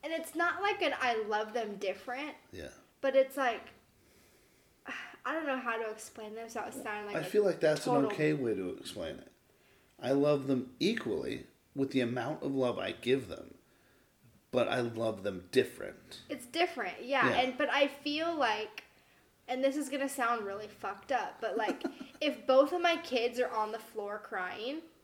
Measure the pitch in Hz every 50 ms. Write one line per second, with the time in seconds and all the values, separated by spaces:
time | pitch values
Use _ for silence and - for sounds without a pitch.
0 | - 294 330 320 320 - - 311 339 349 320 339 381 403 415 403 370 294 269 -
1 | 262 247 233 220 214 202 214 214 220 214 214 240 226 208 202 190 196 196 190 -
2 | - - 240 262 294 302 254 - - _ - 95 80 - - - - _ _ _
3 | - 175 - 269 262 262 - 285 269 247 226 190 - - - - _ _ _ _
4 | _ _ _ - - - _ _ _ _ _ _ _ _ _ _ _ - - -
5 | - - - - _ 247 294 320 320 285 262 254 240 240 226 226 226 220 214 214
6 | - - - - 214 214 208 220 226 226 - 247 - - - 269 - 240 208 208
7 | 208 202 208 - 156 - - 208 208 196 165 - - 156 151 147 - 240 247 -
8 | - - - - 156 151 151 147 131 117 107 95 92 90 80 - - - - 104
9 | 87 80 78 - - - _ _ _ _ _ _ _ _ _ _ _ _ _ -
10 | - 120 139 143 143 147 147 143 131 135 139 127 - - - - 147 190 233 226
11 | - - 101 78 - - 57 - - - _ _ _ _ _ 135 135 135 - 131
12 | 123 120 123 127 113 131 151 - - 143 139 135 127 123 117 95 92 98 - -
13 | - 117 131 139 120 90 82 - - - - - _ _ _ _ _ _ _ _
14 | _ _ _ _ _ - - - _ _ - 123 117 101 - 123 120 117 117 113
15 | 117 113 107 98 95 101 95 90 87 - - 123 117 - - - - - - -
16 | - - - - - - 285 254 - - - 320 339 349 339 262 214 180 170 -
17 | - 240 277 269 240 247 220 - 254 254 247 254 294 262 - 277 285 285 - -
18 | - 294 294 302 320 339 339 311 262 226 214 208 220 214 - - - - _ _
19 | _ _ _ _ _ _ _ _ _ - 254 254 262 269 269 302 285 262 269 285
20 | 269 269 269 - 247 226 233 233 208 196 196 202 214 202 - - - 202 202 -
21 | - - 277 240 196 180 - - - 220 180 226 220 240 269 - - 277 - -
22 | - - - - 302 302 254 - - - 262 262 277 294 339 349 349 349 339 330
23 | - - 247 240 226 240 233 240 247 - 233 220 214 214 220 226 - - - 214
24 | 208 202 208 214 208 - 226 196 180 180 - - 214 247 285 320 330 - _ _